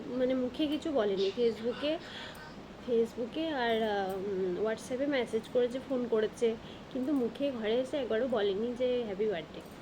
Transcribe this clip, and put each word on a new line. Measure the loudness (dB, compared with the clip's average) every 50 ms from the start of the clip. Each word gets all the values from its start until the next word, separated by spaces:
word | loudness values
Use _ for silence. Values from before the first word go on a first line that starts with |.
| -4
মানে | -4 0 2 2 2 2
মুখে | 2 0 0 0 0 0
কিছু | 0 0 -2 -2 0
বলেনি। | 2 2 2 4 2 2 2 2 2
Facebook-এ, | 2 2 2 2 0 -2 -4 -2 0 0 -2 -2 -2 -4 -8 -12 -12 -12 -12 -12 -14 -14 -14 -14 -14 -14 -16 -16 -10 -4
Facebook-এ | 0 2 2 2 2 0 -4 -6 -4 -2 -2 -2 -2 0
আর, | 0 2 2 2 2 2
আহ, | 2 2 0 0 0 -2
উম, | -2 -2 -2 -2 0 0 0 0 0 0
WhatsApp-এ | 0 0 -2 -4 -4 -2 0 0
মেসেজ | 2 2 2 0 0 -2 -2 -2 0 2
করেছে, | 2 4 2 0 -4 -4 -2
ফোন | -2 -2 0 2
করেছে, | 2 2 2 2 2 2 2 2 2 0 -6 -12 -14 -14 -10 -6 -4
কিন্তু | -2 0 2 2
মুখে | 2 2 0 0 0 0 0
ঘরে | 0 0 0 2 2
এসে | 2 2 0 0
একবারও | -2 0 0 2 2 2
বলেনি | 2 2 2 4 2 2 2 0 -2 0
যে | 0 2 2 2 0 0
হ্যাপি | -2 -2 0 0
বার্থডে। | 0 0 -2 -4 -8 -10 -14 -14 -14 -14 -16